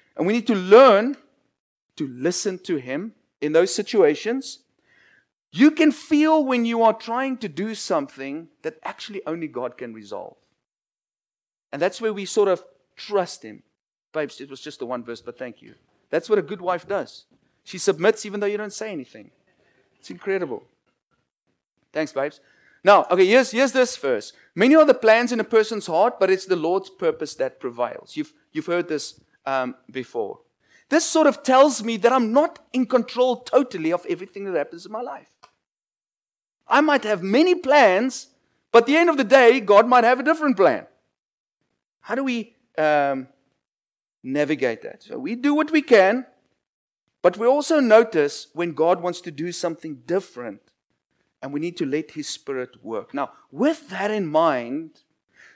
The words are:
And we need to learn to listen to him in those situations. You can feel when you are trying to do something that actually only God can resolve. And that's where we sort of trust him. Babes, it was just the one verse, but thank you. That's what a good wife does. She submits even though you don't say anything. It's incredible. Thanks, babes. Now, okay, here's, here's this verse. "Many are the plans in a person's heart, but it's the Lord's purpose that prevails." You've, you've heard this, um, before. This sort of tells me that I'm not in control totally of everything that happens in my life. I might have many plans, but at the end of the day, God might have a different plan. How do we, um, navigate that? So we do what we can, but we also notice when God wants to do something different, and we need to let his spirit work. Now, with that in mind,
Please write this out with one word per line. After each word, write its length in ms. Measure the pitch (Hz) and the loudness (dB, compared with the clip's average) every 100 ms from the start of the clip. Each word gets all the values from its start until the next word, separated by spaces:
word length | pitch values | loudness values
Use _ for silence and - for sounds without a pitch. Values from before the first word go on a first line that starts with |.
| _ - | _ -6
And 100 | 170 | -2
we 80 | |
need 120 | 226 226 | -2 0
to 60 | |
learn 600 | 202 185 220 269 202 240 285 _ _ _ _ _ _ _ - | -2 6 8 10 6 2 -6 _ _ _ _ _ _ _ -10
to 100 | 139 | -10
listen 520 | 123 151 180 208 180 | -4 -4 -2 -4 -6
to 160 | - 156 | -6 -6
him 380 | 127 139 214 - _ - | -6 -8 -8 -14 _ -8
in 120 | 151 | 0
those 220 | 156 185 | 2 2
situations. 840 | - 202 220 156 147 214 262 - - _ _ _ _ _ _ _ _ _ | 0 -2 4 4 2 -4 -6 -8 -16 _ _ _ _ _ _ _ _ _
You 200 | 156 294 | 2 4
can 200 | 311 311 | 4 0
feel 540 | - - 294 311 320 | 0 -2 0 2 2
when 220 | 262 247 233 | 2 -2 -2
you 160 | 233 | 2
are 100 | 226 | 2
trying 460 | 220 - 240 269 254 | 0 -4 -6 -6 -6
to 100 | 208 | -10
do 260 | 143 214 | -8 -8
something 720 | 214 - 170 139 - 135 151 165 _ | -8 -4 -4 -4 -10 -12 -12 -14 _
that 160 | 156 156 | -14 -12
actually 380 | - - - 202 - | -14 -14 -14 -12 -10
only 220 | 165 156 | -10 -8
God 300 | 123 123 - | -8 -8 -10
can 160 | 123 | -16
resolve. 420 | 113 101 98 90 - _ _ _ _ _ _ _ _ _ _ _ _ _ | -16 -14 -14 -14 -20 _ _ _ _ _ _ _ _ _ _ _ _ _
And 80 | 139 | -6
that's 200 | 180 - | -6 -4
where 120 | 226 | -6
we 140 | 202 190 | -6 -6
sort 220 | - 196 | 0 0
of 140 | 180 - _ _ | 0 -6 _ _
trust 480 | - - 202 175 - | -20 -6 -4 -4 -8
him. 200 | 110 104 _ _ _ _ _ | -18 -20 _ _ _ _ _
Babes, 280 | 160 143 - | -8 -8 -10
it 80 | 139 | -18
was 100 | 135 | -18
just 180 | 151 - | -16 -14
the 80 | 120 | -10
one 160 | 123 | -10
verse, 200 | 117 117 | -10 -16
but 160 | - - | -16 -16
thank 240 | 127 - | -16 -18
you. 120 | 110 - _ _ _ | -20 -20 _ _ _
That's 180 | 160 165 | -6 -2
what 100 | 208 | -2
a 40 | |
good 180 | 151 190 | -2 -8
wife 260 | 180 175 - | -6 -6 -6
does. 380 | 196 131 - _ _ _ _ | -8 -8 -14 _ _ _ _
She 140 | - 185 | -16 -6
submits 460 | 196 160 190 214 | -2 0 0 -2
even 160 | 208 202 | -4 -8
though 60 | 202 | -6
you 100 | 208 | -6
don't 160 | 214 | -10
say 200 | - 220 | -12 -12
anything. 380 | 170 123 113 104 _ _ _ _ _ _ _ | -12 -14 -20 -20 _ _ _ _ _ _ _
It's 100 | - | -20
incredible. 540 | 175 196 190 160 113 _ _ _ _ _ _ _ _ _ _ _ _ _ | -12 -6 -4 -6 -10 _ _ _ _ _ _ _ _ _ _ _ _ _
Thanks, 200 | 151 156 | -8 -8
babes. 280 | 139 147 - _ _ _ _ | -6 -6 -8 _ _ _ _
Now, 220 | 190 196 - | 4 6 4
okay, 160 | 180 185 | 2 4
here's, 240 | 240 254 | 4 2
here's 220 | 226 269 | 0 0
this 240 | 262 247 - | 0 -2 -2
verse. 360 | 139 113 - - _ | -4 -4 -6 -20 _
"Many 220 | - 240 311 | 0 4 6
are 80 | |
the 100 | 302 | 6
plans 380 | 247 220 226 240 | 4 4 4 2
in 80 | 240 | -4
a 40 | |
person's 420 | 208 226 214 220 - | 0 0 0 -4 -4
heart, 320 | 160 226 247 | 0 0 0
but 100 | 190 | 0
it's 160 | 185 185 | 0 -2
the 80 | |
Lord's 340 | 175 160 190 190 | -4 -2 -4 -6
purpose 460 | - 170 156 151 | -6 -4 -4 -6
that 240 | - 135 - | -6 -8 -8
prevails." 580 | 127 120 117 - - 147 | -12 -6 -8 -8 -14 -12
You've, 160 | 147 _ _ | -12 _ _
you've 140 | 151 151 | -10 -4
heard 200 | 175 175 | -4 -4
this, 340 | 151 - - _ _ | -6 -8 -16 _ _
um, 300 | - 135 127 - _ | -6 -4 -4 -10 _
before. 480 | 131 123 120 101 - _ _ _ _ - | -14 -10 -8 -8 -10 _ _ _ _ -4
This 160 | 302 | -2
sort 220 | - 320 294 | 0 2 2
of 160 | - | 0
tells 400 | - 254 294 240 | 2 4 4 2
me 140 | 220 226 | -6 0
that 160 | 220 | 2
I'm 200 | 262 220 | 2 0
not 320 | 247 330 - _ | 0 0 -4 _
in 140 | 254 254 | -6 0
control 520 | 254 233 233 254 247 | 0 -2 -2 -2 -2
totally 540 | - 254 277 185 160 | 0 0 0 -4 -4
of 140 | 175 - | -4 -4
everything 360 | 165 196 196 | -8 -8 -12
that 100 | 196 | -6
happens 320 | 170 143 170 180 | -6 -6 -10 -14
in 60 | |
my 100 | 214 | -12
life. 260 | 240 - _ _ _ _ _ _ _ _ _ _ _ _ _ _ - | -12 -14 _ _ _ _ _ _ _ _ _ _ _ _ _ _ -2
I 120 | 262 | 2
might 220 | 302 277 | 2 0
have 220 | 214 202 | 0 -4
many 320 | 190 233 359 359 | 0 2 4 2
plans, 720 | 269 294 226 185 254 - - _ _ _ _ | 2 6 6 4 -2 -6 -16 _ _ _ _
but 140 | 233 | 4
at 20 | 240 | 6
the 100 | 311 | 4
end 140 | 339 | 2
of 60 | 294 | 2
the 80 | |
day, 340 | 208 269 240 262 | 4 6 6 4
God 300 | 196 202 233 | 6 6 6
might 160 | 247 | 4
have 160 | 226 254 | 4 2
a 20 | |
different 340 | 269 320 302 202 | 0 0 0 4
plan. 300 | 175 107 - _ _ _ _ _ _ _ _ _ _ _ | 2 2 -6 _ _ _ _ _ _ _ _ _ _ _
How 120 | - | -8
do 80 | 233 | -4
we, 320 | 269 240 214 _ _ - | -2 -4 -8 _ _ -2
um, 480 | 151 151 139 135 131 _ _ _ _ _ _ _ _ _ | 2 2 2 -2 -8 _ _ _ _ _ _ _ _ _
navigate 600 | 131 143 143 147 127 113 | -6 -4 -2 -2 -2 -4
that? 200 | - - | -12 -18
So 160 | - 120 | -16 -12
we 160 | 143 | -10
do 200 | 240 277 | -4 -2
what 180 | 294 311 | 0 0
we 100 | 311 | -2
can, 440 | 285 220 190 240 - _ _ _ _ _ _ _ _ _ | 4 6 6 2 -6 _ _ _ _ _ _ _ _ _
but 140 | 175 190 | 0 2
we 100 | 233 | 2
also 340 | 285 294 311 | 2 2 2
notice 680 | 247 220 226 165 143 - - | 6 6 6 2 0 -2 -14
when 200 | 151 175 | -8 -6
God 280 | 147 165 180 | 0 0 0
wants 200 | 175 175 | -2 -8
to 100 | 170 | -10
do 180 | 143 175 | -10 -10
something 520 | 170 170 165 160 135 123 | -6 -8 -8 -14 -14 -6
different, 540 | 185 190 - 120 101 _ _ _ _ _ _ _ _ | -6 -6 -14 -14 -14 _ _ _ _ _ _ _ _
and 100 | 139 | -10
we 80 | 143 | -8
need 160 | 170 170 | -8 -6
to 100 | 143 | -4
let 260 | 147 156 | -4 -6
his 160 | 156 143 | -12 -12
spirit 540 | - - 131 127 _ | -12 -10 -10 -10 _
work. 300 | 98 110 - | -10 -10 -8
Now, 160 | 277 131 - _ | -8 -8 -10 _
with 360 | 139 277 320 - | -4 -2 -2 -10
that 200 | 185 208 | -8 -6
in 160 | 214 165 | -4 -2
mind, 760 | 156 170 127 117 143 160 _ _ _ _ _ - | 2 2 0 -4 -8 -10 _ _ _ _ _ -20